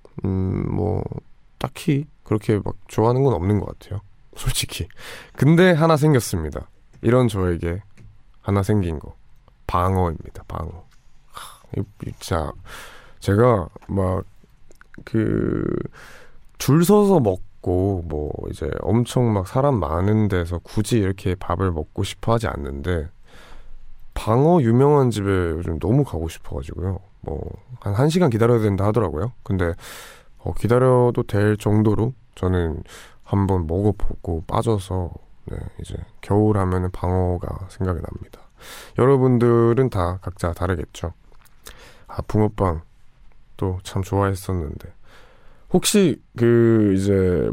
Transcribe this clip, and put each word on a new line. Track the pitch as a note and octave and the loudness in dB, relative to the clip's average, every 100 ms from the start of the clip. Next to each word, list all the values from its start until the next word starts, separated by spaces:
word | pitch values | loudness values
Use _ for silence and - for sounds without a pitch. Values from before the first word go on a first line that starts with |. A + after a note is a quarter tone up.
| - - G2 | -18 -8 -4
음, | F#2+ F#2+ G2 - G2 | -2 -2 -2 -2 -2
뭐, | F#2+ F#2+ - - - - _ - | -2 -4 -6 -10 -16 -20 _ -10
딱히 | C3 - - C#3 D3+ - | -8 -6 -2 -2 -4 -14
그렇게 | - G#2+ - G#2 | -4 -2 0 0
막 | - G2 - | -2 -10 -6
좋아하는 | - A2 B2+ | 0 2 4
건 | C#3 | 2
없는 | F2 F#2 G#2 | 2 0 0
것 | - - | -2 -12
같아요, | - G2 - - - - | -12 -12 -14 -20 -20 -6
솔직히. | - - - - D#2+ - - - - - | -2 -2 -4 -8 -10 -12 -18 -18 -14 2
근데 | C3 E3 F#3 | 4 6 6
하나 | D#3 E3 D3+ | 4 4 4
생겼습니다. | D3+ C3 - F2+ D2+ - - - _ - | 4 2 0 -6 -6 -8 -14 -20 _ -4
이런 | A2 B2+ A#2+ | 2 4 2
저에게 | G2+ F2+ E2+ E2+ F#2 - - - - - - | 0 -2 -2 -4 -6 -10 -20 -20 -20 -20 -12
하나 | - G2+ | -2 0
생긴 | G2 G#2+ F2 D#2 | 2 0 0 -6
거. | - - - - _ _ - | -12 -20 -20 -20 _ _ -4
방어입니다, | F2 F2+ F#2 F2 D2+ - - - | 0 2 2 0 -4 -12 -16 -14
방어. | D#2+ D#2+ E2+ - - - - - | -10 -10 -12 -20 -20 -20 -20 -20
하, | - - - - G2+ | -18 -18 -20 -12 -8
이, | G2+ - - | -8 -10 -16
이 | - | -12
진짜 | - F2 D2 - - - - - - - | -6 -4 -4 -10 -16 -18 -18 -20 -20 -6
제가 | - G2+ B2 G#2 D#2+ - - | 0 4 4 4 -2 -12 -6
막 | G2 F#2 F#2 - - - _ - - - - - | -2 -2 -4 -8 -18 -20 _ -20 -20 -20 -20 -4
그 | A2+ G#2 G#1+ - - - G1+ - - - - - - - - | -2 0 0 -2 -2 -2 -4 -8 -14 -20 -20 -20 -20 -20 -4
줄 | - D#3 | 2 4
서서 | F3 G#3 G3+ F3+ | 6 6 6 4
먹고 | G#2+ F#2 - - F#2+ F2+ G2 F#2 E2 | 4 0 -6 -10 -2 0 2 -2 -4
뭐 | D2+ D2 - - | -6 -4 -6 -8
이제 | - C#2+ - | -6 -6 -4
엄청 | - A2+ A#2+ C3 A#2+ | 0 0 2 0 2
막 | G2+ F#2 | 0 0
사람 | B2+ C#3+ A#2 | 0 2 0
많은 | D2 D#2+ G2 G#2+ G#2+ | 0 0 0 2 2
데서 | F#2 E2+ F2 | 0 -2 -8
굳이 | - - G#2 A#2+ | -6 -4 0 0
이렇게 | F#2+ F#2+ F#2+ F2+ | 0 -2 -4 -4
밥을 | - F2+ F#2+ | -4 -2 -2
먹고 | D#2+ D2+ - | -2 -6 -6
싶어 | F#2+ - - | -6 -4 -2
하지 | A2+ F#2 | 0 -2
않는데, | C2+ C#2 C#2 D#2+ F2 D2+ - - - - - - - - - - | -6 -8 -6 -4 -4 -6 -14 -20 -20 -18 -18 -14 -14 -14 -16 -10
방어 | - G#2+ A#2+ D#3 F3+ | -8 0 2 4 4
유명한 | A2+ A#2+ C#3+ D3 B2+ | 4 4 6 4 2
집에 | G#2+ G2 F#2+ E2+ | 0 0 0 0
요즘 | D#2+ F2 D#2 | -4 -4 -4
너무 | F2 C3+ | 0 2
가고 | C3+ D#2+ D#2+ | 0 -4 -8
싶어가지고요. | - - D2 C#2+ - F#2 F2+ - - | -10 -10 -10 -10 -8 -6 -6 -12 -16
뭐, | - D2+ - - - B2 | -10 -10 -10 -14 -18 -12
한, | G2+ | -6
한 | G2+ D3+ | 0 2
시간 | F3 F3 | 4 2
기다려야 | G#2+ A#2 A#2 | 4 4 4
된다 | G#2+ F#2+ G2+ | 2 2 0
하더라고요. | A2+ F#2 D2 A2+ - | 0 0 -2 -6 -8
근데, | - F#2+ E2+ - - - - - - - | -4 -2 -2 -4 -12 -18 -20 -20 -20 -12
어, | - | -6
기다려도 | - G#2+ B2 C3 B2 B2 B2 | -2 2 4 6 4 2 0
될 | A#2 G2+ G#2 G#2 | -2 0 2 0
정도로 | G#2+ G#2+ G#2+ G2 A#2 - _ - | 0 2 2 2 -2 -6 _ -6
저는 | F#2 F#2 E2 D2+ - - - - | -2 0 -2 -6 -12 -20 -20 -20
한번 | - G2+ G2 F#2+ D#2+ | -4 0 2 0 -2
먹어보고 | F2 G#2 - - - - E2 - | 0 0 2 0 -2 -6 -6 -4
빠져서, | G2+ A#2 G#2 - F#2 E2+ E2 - - - | -2 0 -2 -2 -6 -6 -10 -20 -20 -14
네, | - - - | -12 -12 -14
이제 | - - - - | -12 -12 -14 -14
겨울 | - G2+ G#2+ G#2 | 0 2 4 2
하면은 | F#2 F2+ F2+ | 0 0 -4
방어가 | - F2+ F#2 F2+ F2 - - F#2 | -4 -2 0 0 -2 -6 -10 -12
생각이 | - F#2 E2 | -6 -4 -4
납니다. | - - - - - _ - - - - | -6 -12 -16 -20 -20 _ -20 -20 -8 2
여러분들은 | B2 C#3 C3 B2 A#2+ A#2 A#2 A#2+ C3 | 4 6 4 4 6 6 4 4 0
다 | G2 F2 F#2 | 0 -2 -4
각자 | F#2 - F2 | -10 -6 -6
다르겠죠. | E2 F2+ E2+ - - E2 - - - - - - - - - - | -4 -4 -4 -6 -8 -10 -10 -20 -20 -20 -20 -20 -20 -20 -20 -14
아, | - | -10
붕어빵 | - G#2+ G#2+ G#2+ F#2+ D#2+ - - - _ - - - - | -2 2 2 0 -2 -2 -10 -20 -20 _ -20 -20 -20 -8
또 | G2 F#2 | -6 -6
참 | - G2 | -6 -6
좋아했었는데. | F#2 G2 G2 F#2+ - F#2 D#2 D#2+ - - - - - - - - - | -2 0 0 -2 -4 -6 -6 -10 -16 -20 -20 -20 -20 -20 -20 -20 -2
혹시 | F3+ - G#3 F3 - _ - | 0 2 4 4 0 _ 0
그 | A#2 A#2 A#2 A2+ G#2 F#2+ | 4 6 6 6 4 2
이제 | G2 G2 F#2 E2+ A1 | 2 2 2 2 -2